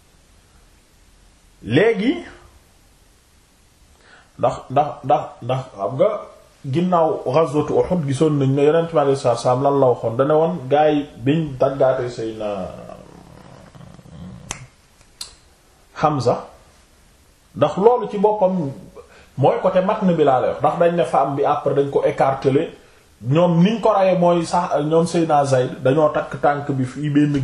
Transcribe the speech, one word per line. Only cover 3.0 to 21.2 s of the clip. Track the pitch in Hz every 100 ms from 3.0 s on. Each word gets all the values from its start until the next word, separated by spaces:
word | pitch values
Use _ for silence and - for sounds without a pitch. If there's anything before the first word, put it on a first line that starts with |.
| _ _ _ _ _ _ _ _ _ _ _ - _ -
ndax, | 123 - -
ndax, | 127 147 -
ndax, | 131 147 - -
ndax | 120 131 - -
xam | 98 131
nga | 190 - - - _ _ 143
ginnaaw | 135 180 175 160 135 -
ghazwatu | 131 165 143 147 -
Uhud | 165 180 139
gisoon | 131 160 147
nañ | 135
ne | 135
Yonent | 143 160 165
mi | 160
alayhi | 139 135
salaatu | 127 117
salaam | 135 127
lan | 139 143
la | 135
waxoon, | 120 113 117
da | 139
ne |
woon | 151 160 175 127
gaa | 139 151
yi | 151 139 -
biñ | 117 160 156 131
daggaate | 135 139 135 127 120
Seydina | 117 113 110 107 101 90 - - - - - - 50 - - - - - - - 156 90 60 - - 131 _ _ _ - - - - _ _ _ _ _ -
Hamza, | 156 147 160 151 - - _ _ _ _ _ _ _ _ _ -
ndax | 147 180
loolu | 208 247 214
ci | 202
boppam | 208 214 185 185 143 110 92 - - - - -
mooy | 131 -
côté | 185 185
matn | 190 220 190
bi | 165
laa | 143 131
lay | 107
wax, | -
ndax | 147 156
dañ | 170 170
ne | 156
femme | 165